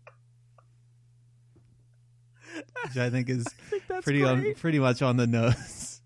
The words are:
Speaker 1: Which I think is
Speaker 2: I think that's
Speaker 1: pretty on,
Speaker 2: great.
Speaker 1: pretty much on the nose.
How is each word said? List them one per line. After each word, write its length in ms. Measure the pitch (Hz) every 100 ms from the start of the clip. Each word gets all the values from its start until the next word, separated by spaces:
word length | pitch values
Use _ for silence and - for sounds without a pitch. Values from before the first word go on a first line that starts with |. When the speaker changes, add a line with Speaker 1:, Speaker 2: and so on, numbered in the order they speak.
| - _ _ _ _ _ _ _ _ _ _ _ _ _ _ - _ _ _ _ _ _ _ _ - 339 - 494
Speaker 1:
Which 120 | 427 127
I 140 | 123
think 180 | 127 123
is 180 | 123 117
Speaker 2:
I 240 | - -
think 120 | 403 -
that's 180 | 370
Speaker 1:
pretty 200 | 151 143
on, 160 | 135 127
Speaker 2:
great. 180 | 427 -
Speaker 1:
pretty 200 | 165 151
much 240 | 127 120
on 140 | 131 123
the 100 | 120
nose. 580 | 117 117 117 - - - -